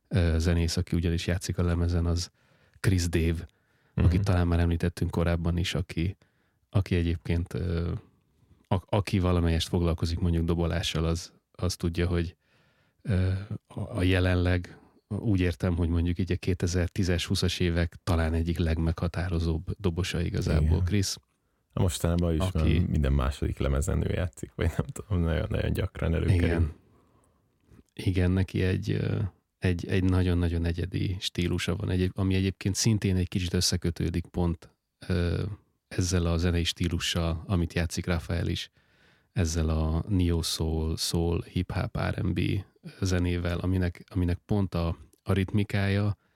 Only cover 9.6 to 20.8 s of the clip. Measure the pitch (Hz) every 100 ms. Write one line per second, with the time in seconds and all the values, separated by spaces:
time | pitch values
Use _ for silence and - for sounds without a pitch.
9.6 | - 92 85 80 82 82 87 82 82 85
10.6 | 82 85 - 80 82 85 - _ _ -
11.6 | 90 - 90 85 87 87 85 - _ _
12.6 | _ _ _ _ - 92 92 95 98 107
13.6 | _ - 101 107 92 92 90 90 90 90
14.6 | 87 - - _ - 101 120 92 90 -
15.6 | 95 87 85 85 87 87 87 90 - 90
16.6 | 90 90 87 - 90 85 - 98 87 -
17.6 | 90 85 85 - - 82 80 82 80 82
18.6 | 82 80 82 - 87 - 90 85 82 82
19.6 | 87 - 92 82 90 80 87 92 92 78
20.6 | 78 87